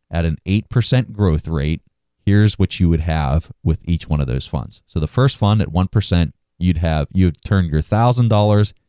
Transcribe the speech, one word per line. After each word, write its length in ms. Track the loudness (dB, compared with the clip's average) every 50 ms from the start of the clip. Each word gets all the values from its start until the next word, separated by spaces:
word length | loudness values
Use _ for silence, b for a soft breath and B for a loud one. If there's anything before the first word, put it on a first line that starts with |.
| _ _
at 140 | -4 -2 -2
an 100 | -2 -4 -4 _
eight 220 | -2 -2 -2 -4
percent 460 | -2 -2 -2 0 2 0 -2 -2 -4 -4
growth 340 | -2 0 0 0 -2 -2
rate, 340 | -4 -4 -4 -2 -2 -4 -6 -8 _ _ _ _ _ _ _ _
here's 340 | 2 2 4 4 2 2 0
what 220 | -2 -2 0 0
you 80 | 0 2
would 120 | 2 0
have 520 | -2 -4 -4 -2 -2 -2 -2 -2 -4 -6 -14 _ -4
with 240 | -4 -4 -2 -4
each 220 | -4 -4 -4 -4 -4
one 100 | -4 -4
of 80 | -2
those 200 | -4 -4 -6 -6
funds. 340 | -8 -8 -10 -10 -12 -18 -20 _
So 140 | _ _ -2
the 80 | -2
first 300 | 0 0 2 2 2 2
fund 240 | 0 0 2 2 2
at 100 | 0 0
one 160 | 0 -2 -2
percent, 480 | 0 0 -2 0 2 0 0 0 0 -4 _ _ _ _ -2
you'd 200 | 0 0 0 0
have, 280 | 0 0 0 -2 -2 -2 0
you'd 280 | 2 2 2 0 -4 -4
turn 220 | 0 0 0 0
your 140 | 0 -2 -2
thousand 460 | -2 0 0 0 2 2 2 2 0
dollars 460 | 2 2 2 2 2 2 2 2 0 -4 _ _